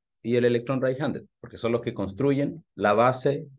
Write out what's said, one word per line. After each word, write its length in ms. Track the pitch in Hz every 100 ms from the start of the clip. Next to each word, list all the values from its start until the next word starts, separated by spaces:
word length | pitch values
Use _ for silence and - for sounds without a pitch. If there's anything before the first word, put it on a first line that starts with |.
| _ _
y 140 | 110 120
el 80 |
electrón 380 | 120 120 120 131
right-handed, 420 | 131 131 143 - - _
porque 180 | - 117
son 160 | 117
los 80 | 117
que 140 | 117
construyen 680 | 104 98 95 139 139 143 - -
la 180 | - 101
base 540 | 104 123 127 143 147 -